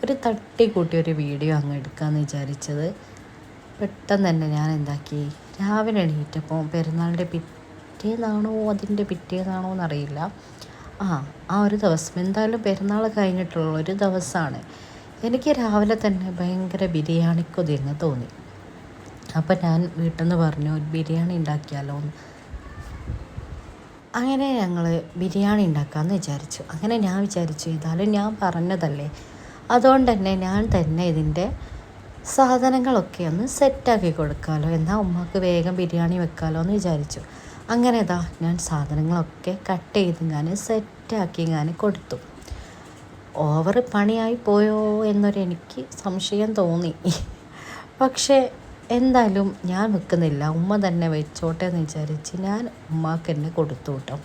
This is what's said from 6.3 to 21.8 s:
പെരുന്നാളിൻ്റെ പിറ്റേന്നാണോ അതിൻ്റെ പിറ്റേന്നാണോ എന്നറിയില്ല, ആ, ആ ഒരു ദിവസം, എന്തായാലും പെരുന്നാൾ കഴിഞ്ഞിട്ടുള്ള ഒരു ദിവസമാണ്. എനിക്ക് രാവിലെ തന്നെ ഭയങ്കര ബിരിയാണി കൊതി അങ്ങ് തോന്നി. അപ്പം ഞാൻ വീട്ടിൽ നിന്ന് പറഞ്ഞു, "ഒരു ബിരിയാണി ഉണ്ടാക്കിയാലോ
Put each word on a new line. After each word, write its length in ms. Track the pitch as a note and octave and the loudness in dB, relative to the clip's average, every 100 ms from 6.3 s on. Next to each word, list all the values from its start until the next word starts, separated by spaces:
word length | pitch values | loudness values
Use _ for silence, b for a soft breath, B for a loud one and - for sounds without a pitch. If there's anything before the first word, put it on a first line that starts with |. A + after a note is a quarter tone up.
| D#3 D#3 D#3+ D#3 | -6 -4 -4 -2
പെരുന്നാളിൻ്റെ 540 | E3 D#3+ D#3+ E3+ E3+ F3 E3+ | -2 -2 0 0 -2 -2 -4
പിറ്റേന്നാണോ 1160 | E3 - - - - - G#3 A3+ A3+ G#3+ G#3+ A3 G#3+ | -8 -16 -20 -20 -20 -6 -4 -2 -2 0 0 0 0
അതിൻ്റെ 320 | G3+ G3+ G#3 G3+ | -2 0 -2 -2
പിറ്റേന്നാണോ 580 | F3 - F#3 F#3 F#3 F#3 F#3+ | -4 -4 -4 -4 -4 -4 -2
എന്നറിയില്ല, 440 | E3+ D3 C#3+ C#3+ F3 - B B B B B - | -2 -2 -6 -6 -6 -8 B B B B B -6
ആ, 40 | G3+ D#3 C#3+ - - | -2 -2 -4 -14 -2
ആ 20 | G3 G#3 | 2 2
ഒരു 120 | G#3 | 4
ദിവസം, 300 | G#3 D#3+ - F3 | 4 2 0 -4
എന്തായാലും 360 | F#3 G3+ A3 A3+ A3 | -2 0 0 0 -2
പെരുന്നാൾ 380 | G3 G3 G#3 A3 A3 | 0 0 0 0 2
കഴിഞ്ഞിട്ടുള്ള 560 | G3 F3+ F3 E3+ D#3+ D#3 | 2 0 -2 -2 0 0
ഒരു 140 | D#3+ G3 | -2 0
ദിവസമാണ്. 580 | G3 F#3 F3 F#3 D3+ C3+ - B B B B - A3+ | 2 0 -2 -2 -2 -4 -12 B B B B -6 -2
എനിക്ക് 240 | B3 D4+ C#4 | 0 2 2
രാവിലെ 340 | A3+ G#3 G#3 A3 | 4 4 4 4
തന്നെ 240 | G#3 F#3+ F#3 F3 | 2 0 -2 -2
ഭയങ്കര 440 | F3 F#3 F#3 F#3+ F#3+ E3 | -2 -2 -2 0 0 0
ബിരിയാണി 480 | D3+ E3 E3 E3+ E3 - | 2 4 4 4 0 -2
കൊതി 180 | E3 D3 | 0 0
അങ്ങ് 160 | C#3 D3 | -2 -2
തോന്നി. 260 | E3 B2+ A#2 - - - - - - - - - - D#3+ | 0 -2 -4 -12 -20 -20 -20 -20 -20 -20 -18 -18 -6 -4
അപ്പം 180 | D#3 F3+ E3+ | 2 2 4
ഞാൻ 140 | E3 F3 E3 | 2 2 -2
വീട്ടിൽ 220 | E3 D#3+ | -4 0
നിന്ന് 140 | E3 F3 | 0 2
പറഞ്ഞു, 280 | E3 D3 D3 D#3 | 2 2 -2 -2
"ഒരു 100 | D3+ D#3+ | -2 -4
ബിരിയാണി 380 | D#3 D#3+ E3+ F3 | -2 0 0 0
ഉണ്ടാക്കിയാലോ 540 | D3+ D3+ - C#3+ | -2 -4 -6 -8